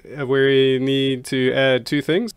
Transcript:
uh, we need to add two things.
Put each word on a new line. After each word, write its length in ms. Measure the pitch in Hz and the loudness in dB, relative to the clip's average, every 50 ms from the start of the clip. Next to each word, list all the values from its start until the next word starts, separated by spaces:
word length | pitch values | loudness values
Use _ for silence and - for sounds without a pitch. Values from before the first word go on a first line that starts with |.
| - - 117 147 | -18 -16 -10 -8
uh, 80 | 143 123 | -4 0
we 500 | 135 135 135 139 139 135 135 135 131 131 | 2 2 4 4 4 4 4 2 2 0
need 440 | 131 135 135 135 135 135 135 127 123 | 0 0 0 0 0 -2 -2 -4 -6
to 280 | - 139 131 127 131 - | -4 -2 0 0 0 2
add 320 | 135 135 135 131 123 117 | 2 2 2 2 0 -2
two 160 | - 151 147 | -2 -4 -2
things. 320 | 135 - 156 190 240 220 - | -2 0 -2 -2 -2 -4 -10